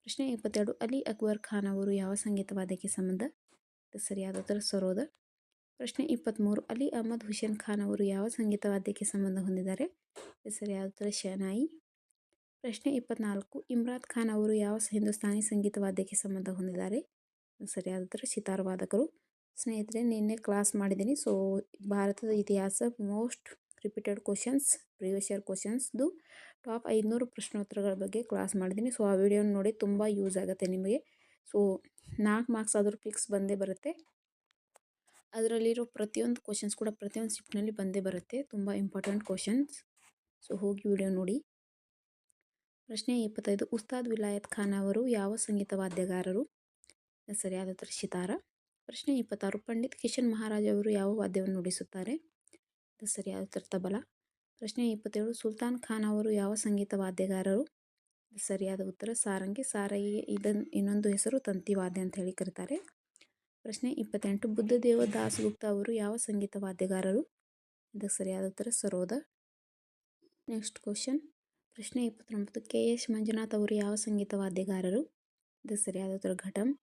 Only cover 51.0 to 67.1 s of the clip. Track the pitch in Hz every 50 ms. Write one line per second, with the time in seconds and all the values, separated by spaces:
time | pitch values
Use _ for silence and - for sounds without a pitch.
51 | 196 196 214 220 202 196 185 190 190 190 190 185 175 180 180 - 180 _ - 185
52 | 185 220 269 320 - _ _ _ _ - - _ _ _ _ _ _ _ _ _
53 | 220 208 - - 196 196 190 190 190 - - 196 - - - 185 180 180 190 233
54 | 294 _ _ _ _ _ _ _ _ _ _ _ 226 214 214 247 240 233 220 214
55 | - 208 - 208 214 226 233 - - 220 214 214 240 240 247 240 - - 220 220
56 | 214 214 214 214 214 220 214 202 196 196 214 214 - 220 208 202 202 - - 196
57 | 190 190 190 180 190 190 190 185 185 190 190 220 302 - _ _ _ _ _ _
58 | _ _ _ _ _ _ - 208 - - 196 190 196 190 190 190 190 190 185 _
59 | 208 220 233 - - 214 196 190 190 196 202 262 269 - - 208 202 196 202 202
60 | 202 208 208 214 - - 208 202 202 208 208 208 208 - - 202 196 202 208 208
61 | 208 208 196 202 - 214 269 269 - 214 196 185 180 - 202 190 185 180 180 190
62 | 185 185 - 196 180 185 185 - 185 185 - - 180 - 269 370 - - _ _
63 | _ _ _ _ - _ _ _ _ _ _ _ _ 233 208 - - 247 277 -
64 | 220 - - 208 - 202 196 202 - 226 214 214 214 214 247 247 233 240 233 233
65 | 240 214 208 220 220 220 214 220 214 214 214 - - 214 202 202 202 - 233 220
66 | 208 208 220 233 - - 208 202 202 196 - 196 202 190 185 180 190 185 190 185
67 | 185 190